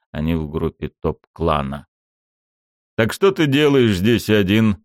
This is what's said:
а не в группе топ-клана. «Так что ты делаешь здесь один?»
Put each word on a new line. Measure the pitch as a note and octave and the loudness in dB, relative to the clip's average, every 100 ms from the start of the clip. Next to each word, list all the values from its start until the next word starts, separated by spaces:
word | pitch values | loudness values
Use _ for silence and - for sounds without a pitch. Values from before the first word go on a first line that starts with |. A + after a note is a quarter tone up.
| _ | _
а | D2+ | -8
не | D#2 E2 | -4 -4
в | D2+ | -4
группе | D#2 D#2 - D2 _ | -6 -6 -8 -14 _
топ-клана. | E2 D2 _ - E2 D2+ C2+ C#2+ - _ _ _ _ _ _ _ _ _ _ - | -8 -8 _ -6 -2 -2 -4 -10 -16 _ _ _ _ _ _ _ _ _ _ -4
«Так | A2+ | -4
что | - G3 | 0 0
ты | F#3 D3+ | 0 0
делаешь | C#3 D3+ C#3 A#2+ F#2 | 2 4 4 2 2
здесь | G#2 A2+ - | 2 0 2
один?» | G#2+ F#2 A2 A2 F#2+ | 0 2 2 2 -2